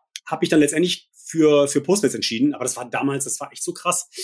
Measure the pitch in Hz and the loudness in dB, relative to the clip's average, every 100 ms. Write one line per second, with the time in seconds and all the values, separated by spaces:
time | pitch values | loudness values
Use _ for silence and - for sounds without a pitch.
0 | _ - - 156 170 156 143 156 180 - | _ -18 -10 -4 2 4 2 2 0 -2
1 | _ - - 160 151 147 139 143 - 202 | _ -18 -6 2 4 6 4 0 0 2
2 | 135 113 - 113 143 139 123 - 123 113 | 2 0 -4 0 0 0 -4 -6 -6 -2
3 | 139 139 135 - 139 - - 170 175 170 | -2 -2 -4 -8 -10 -10 -8 -6 -2 -2
4 | - - | -4 -8